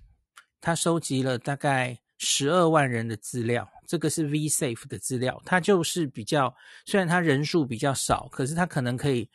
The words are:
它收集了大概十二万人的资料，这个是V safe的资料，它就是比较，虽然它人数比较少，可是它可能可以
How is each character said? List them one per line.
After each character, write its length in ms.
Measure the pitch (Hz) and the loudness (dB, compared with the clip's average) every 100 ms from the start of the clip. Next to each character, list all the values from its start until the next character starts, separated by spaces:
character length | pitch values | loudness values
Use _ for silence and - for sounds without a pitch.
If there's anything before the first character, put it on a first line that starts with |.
| - _ _ - _ _ | -20 _ _ -20 _ _
它 140 | - 165 | -4 0
收 240 | 170 165 | 0 0
集 240 | - 131 | 0 -2
了 140 | 131 127 | 0 -2
大 180 | - 139 | -4 -2
概 420 | 147 135 123 120 _ - | 0 0 -2 -6 _ -6
十 320 | - - 143 | -2 0 2
二 180 | 180 165 | 4 6
万 220 | 160 135 | 6 4
人 180 | 117 113 | 0 -2
的 80 | 110 | -6
资 260 | - 127 | -6 -4
料， 260 | 117 120 101 - - | 0 -2 -4 -14 -6
这 100 | 170 | -2
个 120 | 151 | -2
是 180 | 170 147 | 0 -2
V 200 | 151 151 | 0 0
safe 380 | - 143 117 139 | -2 -2 -4 -10
的 120 | 107 | -10
资 180 | - 127 | -6 -2
料， 240 | 127 - - | -2 -4 0
它 140 | 180 | 2
就 220 | 175 190 | 4 4
是 240 | 156 180 147 | 2 -2 -4
比 180 | - | -6
较， 300 | 104 151 127 - - - - | -2 0 0 -4 -20 -20 -4
虽 140 | 202 | 0
然 80 | 175 | 2
它 120 | 180 | 2
人 240 | 165 139 | 4 2
数 220 | 147 175 135 | 2 0 0
比 120 | 107 | -2
较 160 | 143 | -2
少， 340 | 131 - 123 - | 0 0 -2 -4
可 160 | - 135 | -6 -4
是 80 | |
它 120 | 165 180 | -2 -2
可 160 | 151 | -2
能 160 | 123 123 | -2 0
可 120 | 143 | 0
以 200 | 123 - | 0 -2